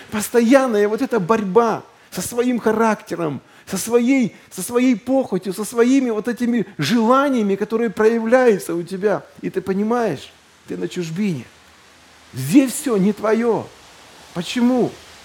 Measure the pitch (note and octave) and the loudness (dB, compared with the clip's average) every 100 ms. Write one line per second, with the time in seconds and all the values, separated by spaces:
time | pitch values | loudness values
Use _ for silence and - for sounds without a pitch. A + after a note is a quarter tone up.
0 | - G#3+ G3+ A#3+ A#3 C4+ C4 G#3 G#3 A3 | -8 -6 0 2 4 4 4 2 0 0
1 | C4 A#3 E3+ A3+ G3+ G3 A3+ D#3 - _ | -2 -2 0 0 2 2 2 -2 -8 _
2 | - - - A#3+ B3 A#3 A3+ G#3+ A3+ G#3 | -12 -10 -6 -2 0 0 0 2 0 0
3 | - E3+ D#3+ C3+ - - - F#3+ - A#3+ | -4 -6 -6 -6 -12 -20 -10 -8 0 2
4 | A#3+ C4+ A3 - - - F#3 A#3+ B3+ G#3+ | 4 2 0 -4 -14 -12 -4 0 2 0
5 | - C4+ B3 F#3 G3+ F3+ G#3 A#3 A#3+ C4+ | 0 -2 0 -4 -4 -8 -6 0 4 4
6 | B3+ G#3+ A#3 A3+ A#3+ A#3+ - - C#3+ A#3 | 2 -2 -4 -4 -2 -2 -4 -4 0 2
7 | A3 B3+ D4 B3+ G3+ G3 G#3 A3 A#3 - | 4 4 4 0 0 -2 -2 -2 -2 2
8 | A3 A#3 A3+ B3+ B3 F#3+ - E3+ E3+ F#3 | 2 2 2 4 4 2 -2 -6 -6 -4
9 | G#3 D#3+ - - - F#3 E3+ G3 G#3+ A#3+ | -2 -2 -6 -10 -6 -6 -4 -2 -2 0
10 | A3+ C3 - - _ _ - F3 F3 F3 | -2 -4 -10 -20 _ _ -14 -8 -8 -6
11 | E3+ E3 G#3 C#3+ A2 - _ _ _ - | -8 -4 -4 -4 -8 -20 _ _ _ -20
12 | - - - C3 C3 A#3+ C4+ - C#4 G#3 | -20 -20 -16 -10 2 4 4 -2 -2 0
13 | F#3+ G3+ G#3+ A3 A#3 F#3 G#2+ - - - | 0 0 0 0 0 -2 -6 -16 -20 -20
14 | - - - E3+ E3+ B3 A#3+ B3+ D3+ - | -20 -20 -12 -10 -6 0 2 2 0 -4
15 | - - | -20 -20